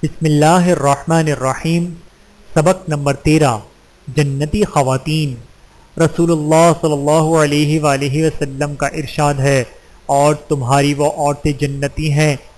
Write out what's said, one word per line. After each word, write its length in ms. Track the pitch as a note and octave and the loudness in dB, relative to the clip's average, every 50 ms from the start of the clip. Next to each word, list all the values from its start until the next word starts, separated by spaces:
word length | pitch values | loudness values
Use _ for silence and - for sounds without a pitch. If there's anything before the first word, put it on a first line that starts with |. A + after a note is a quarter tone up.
| - | -4
بسم 220 | D3+ - - D#3+ | -6 -6 -4 -2
اللہ 220 | D#3+ D3+ D3 D3 | 0 2 2 4
الرحمن 840 | D#3 E3+ F#3 F3 F3+ F3+ - - C#3+ C#3+ - - - E3 E3 D#3+ D#3 D3 | 4 4 4 4 2 0 2 2 0 0 0 0 -2 0 0 0 0 -2
الرحیم۔ 600 | B2 B2 C3 B2+ - - D#3+ E3 E3+ E3+ F3+ E3+ E3 - - _ _ - _ _ _ - - - | -2 -2 -4 -4 -4 -2 -2 -2 -2 -2 -4 -8 -14 -18 -20 _ _ -20 _ _ _ -20 -4 -2
سبق 340 | E3 D3+ F3 F#3 F#3 - - | 0 2 2 0 0 -2 -6
نمبر 260 | D#3 D3 C#3+ C#3 C#3 | -6 -4 -2 -2 -4
تیرہ، 440 | - - D#3+ D3+ D#3 D3+ C#3 A#2 G#2+ G2+ - _ _ _ _ _ _ - - B2 | -2 0 2 2 4 4 2 0 -2 -8 -14 _ _ _ _ _ _ -18 -8 -2
جنتی 480 | D3 D3+ C#3 C#3 C3+ D3 D3+ D3+ G#3 G#3 | -2 -2 -2 -2 -4 -4 -4 0 -2 -2
خواتین۔ 680 | G3 - D#3 C#3 B2+ C3 C3 C3 D#3 D3+ D#3+ D#3 C#3+ B2+ A#2 - - - - - - _ - - - _ - | 0 0 0 0 2 0 -2 -2 -2 -2 -2 -2 -4 -6 -8 -14 -20 -20 -20 -20 -20 _ -20 -20 -18 _ 0
رسول 320 | E3 D#3 - - E3+ E3+ E3+ | 0 0 2 0 0 2 2
اللہ 400 | D#3 D3+ D3+ D#3 D#3+ E3 F3 D#3 D#3 | 0 0 2 4 6 6 6 4 2
صلی 120 | - D#3+ D3+ | 0 -2 -2
اللہ 440 | C#3+ C#3 D3 D3+ E3 D#3 D#3 E3 | 0 0 2 2 2 2 2 2
علیہ 440 | D#3+ D3+ D3 C#3+ D3 D3+ D3 D3+ D#3+ | 2 2 2 2 0 0 2 0 0
وآلہ 460 | D3+ D3+ C#3 C3+ C#3 C#3+ C3 D3+ D#3+ | 2 0 0 0 -2 -2 -2 0 0
وسلم 480 | D#3 D3+ - D#3 C#3 C3+ C3+ D3 D3 D3 | 0 0 -2 -6 -6 -4 -6 -6 -6 -4
کا 120 | C3+ D3 | -4 -6
ارشاد 480 | C3+ - D#3 D3+ - - - D3+ C#3+ D3 | -6 -4 -6 -10 -8 -4 -2 0 0 0
ہے، 300 | C3+ C3 C#3 C#3 C3+ A#2+ - - - - - - - _ | 0 0 2 2 0 0 -4 -10 -20 -20 -20 -20 -20 _
"اور 280 | - C#3 C#3 C#3+ D3 D3+ | -2 0 2 4 2 2
تمہاری 600 | D3 - - D#3 C#3 B2+ A#2 C3+ C#3+ C#3+ C#3+ C#3+ | 0 -2 -4 -4 -4 0 0 2 2 2 2 0
وہ 160 | C#3 D3 D3 - | 0 0 0 0
عورتیں 360 | - D3+ C#3+ C#3+ C#3 - D3+ D3 C3 | 0 -2 -2 -2 -2 -2 -4 -2 -2
جنتی 520 | D3 C#3+ C#3 C#3 C#3 C#3+ - - D#3 D#3 C#3+ | -4 -4 -4 -4 -6 -6 -6 -4 -2 0 2
ہیں 240 | D3 D#3 D3+ C#3+ C3 - - - | 2 2 2 0 -2 -6 -18 -20